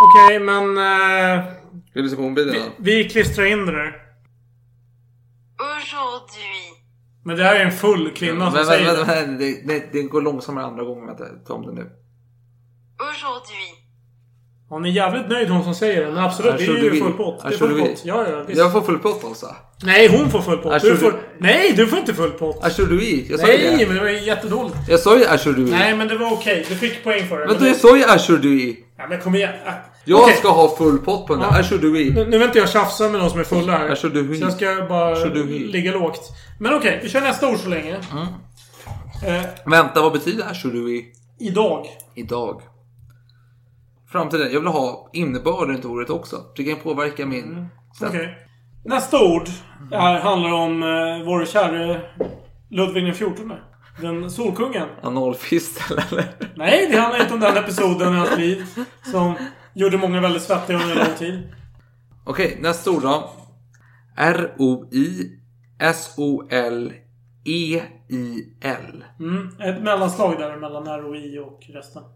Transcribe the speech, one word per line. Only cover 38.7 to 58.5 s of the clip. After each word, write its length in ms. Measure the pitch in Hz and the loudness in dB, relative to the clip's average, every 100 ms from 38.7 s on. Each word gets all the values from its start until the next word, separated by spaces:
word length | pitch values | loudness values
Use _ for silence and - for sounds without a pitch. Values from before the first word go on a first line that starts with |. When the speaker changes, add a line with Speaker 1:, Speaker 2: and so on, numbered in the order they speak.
| - - - - - 190 | -20 -16 -16 -14 -10 -4
Speaker 1:
Eh. 200 | 175 180 - - | -4 -6 -10 2
Speaker 2:
Vänta, 360 | 160 147 165 | 4 4 2
vad 100 | 156 | 2
betyder 300 | 147 165 220 196 | 0 -4 -6 -6
aujourd'hui? 600 | - 131 120 120 120 120 _ _ _ | -8 -6 -6 -6 -8 -10 _ _ _
Speaker 1:
Idag. 460 | 220 185 214 156 - - - - | -6 0 0 -2 -8 -20 -20 -16
Speaker 2:
Idag. 460 | 113 120 113 - - _ _ _ - _ _ _ _ _ _ _ _ _ _ | -8 -6 -6 -10 -18 _ _ _ -20 _ _ _ _ _ _ _ _ _ _
Framtiden. 400 | 185 156 160 135 | -6 -2 -2 -2
Jag 80 | 135 | -2
vill 80 | 170 | -2
ha 400 | 156 127 120 - | -2 -2 -6 -12
innebörden 640 | 165 165 127 151 185 156 135 | -6 -4 -2 -4 -2 -4 -4
till 80 | 127 | -6
ordet 200 | 120 120 | -8 -6
också. 340 | 170 - - - - | -8 -8 -14 -14 -10
Det 80 | |
kan 120 | 139 151 | -8 -6
påverka 420 | 165 143 147 143 139 | -6 -4 -6 -6 -8
min 180 | 127 | -8
Speaker 1:
Mm. 220 | 151 170 175 - _ - | -10 -12 -14 -16 _ -12
Speaker 2:
sen. 80 | - | -8
Speaker 1:
Okej. 280 | 175 165 180 - _ _ - - | -6 -8 -12 -20 _ _ -20 -4
Nästa 380 | 262 262 294 202 | -4 0 2 4
ord 220 | 170 - - - - 135 | 2 -2 -14 -16 -20 -10
här 280 | 208 180 - | 0 0 2
handlar 320 | 185 190 170 | 0 0 0
om, 320 | 170 165 165 | 0 -2 -2
eh, 420 | 160 165 165 165 170 | -2 -2 -4 -6 -4
vår 200 | 175 165 | -4 0
käre 560 | 208 175 165 170 170 - - 214 - - - _ | 0 0 -2 -4 -4 -8 -10 -10 -10 -20 -20 _
Ludvig 360 | 185 190 185 180 | -4 -2 -2 -4
den 80 | |
fjortonde. 460 | 170 208 170 220 - - _ _ - | -4 -6 -8 -12 -16 -18 _ _ -14
Den 300 | 165 170 180 | -8 -8 -8
solkungen. 560 | 202 233 180 247 226 156 - | -6 -6 -4 -4 -4 -8 -8
Speaker 2:
Analfistel, 960 | 247 131 127 123 - 165 165 - - - 175 | -6 -2 -2 -4 -2 -2 -2 -12 -6 -6 -4
eller? 240 | 170 - - - - | -4 -6 -8 -14 -6
Speaker 1:
Nej, 320 | 160 302 370 | 2 2 4
det 60 | 220 | 2
handlar 220 | 233 240 | 2 0
inte 120 | 233 | -2
om 60 | 233 | 0
den 180 | 208 202 | 0 0
episoden 560 | 208 185 196 175 180 | -2 -2 -2 0 0
i 40 | 180 | 0
hans 200 | 175 220 | 0 0
liv 280 | 170 | -2